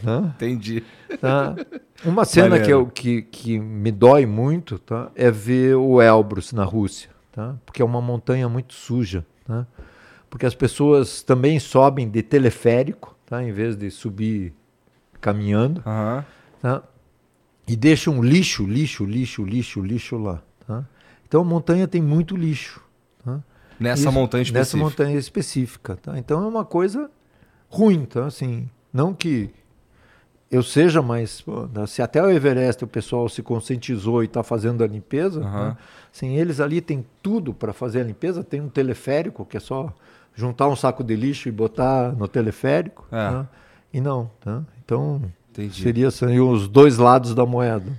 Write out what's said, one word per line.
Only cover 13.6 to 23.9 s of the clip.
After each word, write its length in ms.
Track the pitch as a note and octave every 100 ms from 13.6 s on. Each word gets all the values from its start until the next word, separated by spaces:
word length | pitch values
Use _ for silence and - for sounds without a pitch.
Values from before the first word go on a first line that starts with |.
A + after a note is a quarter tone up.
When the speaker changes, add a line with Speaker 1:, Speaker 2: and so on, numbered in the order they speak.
| A#2 G#2
Speaker 1:
de 160 | G2+
subir 600 | - A#2 G2 A2 G#2+ F2+ - _ _ _ _ _ -
caminhando, 580 | G#2 G#2 G#2 G#2 B2 F3 A2+
Speaker 2:
Aham. 360 | A2 G#2+ B2 C#3+ _ _ _
Speaker 1:
tá? 220 | B2+ C3+ - _ _ _ _ _ _ _ -
E 80 |
deixa 360 | A#2 C#3+ D#3 -
um 120 | C3+
lixo, 440 | A#2+ E3 F#3 - G2
lixo, 400 | A2+ D3+ - G2+
lixo, 360 | A2+ B2+ -
lixo, 380 | G2 A#2+ A#2 -
lixo 380 | F#2+ A#2 - A#2+
lá, 240 | G#2+ E2+ - _ -
tá? 180 | A2 C#3 _ _ _ -
Então 140 | D3+
a 40 |
montanha 440 | F3 E3+ - F3 F#3
tem 140 | F3+
muito 340 | D3+ D#3 E3 F#3+
lixo, 460 | E3 C#3 - - _ _ _ _
tá? 160 | A#2+ C3+ - _ _ -
Speaker 2:
Nessa 220 | A#2